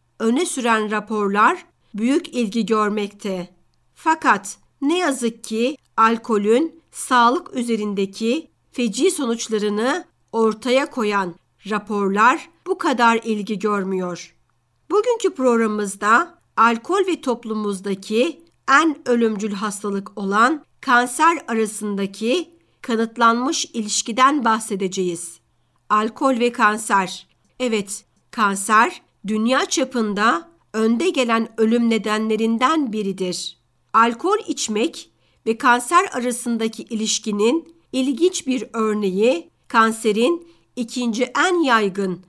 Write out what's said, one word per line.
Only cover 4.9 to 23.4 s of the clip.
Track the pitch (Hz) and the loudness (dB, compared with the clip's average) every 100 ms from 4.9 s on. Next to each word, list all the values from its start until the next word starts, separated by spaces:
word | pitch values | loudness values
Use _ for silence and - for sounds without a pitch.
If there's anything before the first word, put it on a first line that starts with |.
| 359 | 0
yazık | 330 240 233 233 | 0 0 -4 -6
ki | - 220 247 294 _ - | -8 -2 -2 -2 _ 2
alkolün | 226 226 233 208 202 240 330 - _ | 2 2 -2 0 4 2 2 -6 _
sağlık | - - 247 233 339 - 254 | -12 0 4 4 2 -4 -6
üzerindeki | 240 220 208 196 196 196 226 311 - _ _ | -2 -2 -2 -4 -4 -4 -2 -2 -6 _ _
feci | - 233 233 359 | -4 -2 2 0
sonuçlarını | 302 240 233 - 214 208 208 247 339 - _ _ | 0 -2 -4 -4 -2 -2 0 -2 -2 -6 _ _
ortaya | 226 220 220 262 262 285 | 0 0 0 0 0 0
koyan | 254 208 202 175 165 _ _ 196 | -2 -2 0 -2 -8 _ _ -6
raporlar | 214 214 202 196 196 233 320 - _ 370 | -6 -4 -2 0 4 4 4 -4 _ -8
bu | 381 | -2
kadar | - 240 233 226 | 0 2 2 2
ilgi | 226 208 202 196 | -2 -4 -4 -4
görmüyor. | 208 202 190 185 180 170 - _ _ _ _ _ - | -2 -2 -2 -4 -4 -8 -14 _ _ _ _ _ -2
Bugünkü | 415 494 453 381 | 0 2 0 -2
programımızda | - 254 233 220 208 202 - 208 240 339 _ _ - | 0 2 2 0 -2 -4 -2 2 4 2 _ _ 2
alkol | 226 226 - 392 370 | 2 2 -2 0 0
ve | 320 | -2
toplumumuzdaki | 262 226 220 214 202 190 196 190 - 220 330 - - _ - | -2 -4 -4 -4 -4 -4 -6 -6 -2 0 0 -2 -18 _ 2
en | 277 320 285 247 | 4 4 0 0
ölümcül | 240 226 208 214 | 2 2 0 -4
hastalık | 196 208 - 208 196 196 - | -4 -6 -6 -6 -6 -8 -8
olan | 196 208 247 302 _ - | -2 2 2 2 _ -10
kanser | 262 240 247 - 330 311 - | 2 2 2 2 2 2 -2
arasındaki | 226 214 - 208 196 196 - 220 359 320 _ _ _ | -2 -2 -4 -6 -4 -4 -4 -2 -2 -4 _ _ _
kanıtlanmış | - 226 226 240 233 233 | -4 -2 -2 2 2 2